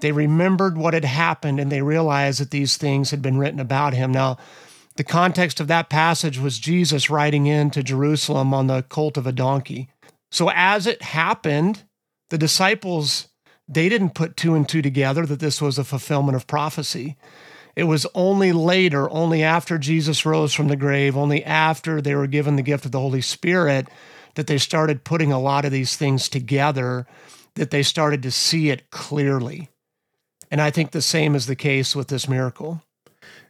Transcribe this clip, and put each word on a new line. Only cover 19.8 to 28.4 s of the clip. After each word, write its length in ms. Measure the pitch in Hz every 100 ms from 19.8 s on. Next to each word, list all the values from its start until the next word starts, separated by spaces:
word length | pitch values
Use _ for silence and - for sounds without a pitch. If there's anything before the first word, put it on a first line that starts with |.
| 139 160 151 147
rose 300 | 156 160 151
from 140 | - 147
the 80 | 143
grave, 400 | 143 139 139 131
only 280 | 147 147
after 560 | - 156 160 160 160 156
they 140 | 143
were 140 | 143 139
given 280 | 143 147 143
the 60 |
gift 220 | 131 143
of 80 | 135
the 80 | 131
Holy 200 | 135 131
Spirit, 680 | 120 - 180 180 156 135 131 - - - - -
that 100 | 151
they 120 | 143
started 460 | - 165 156 147
putting 280 | - 165 147
a 80 | 135
lot 240 | 135 139
of 80 | 143
these 240 | 135 127 -
things 320 | 143 135 -
together, 800 | 139 123 139 143 135 123 123 127 - - - _ -
that 140 | 147
they 120 | 143
started 400 | 139 - 151 147
to 80 | 131
see 400 | -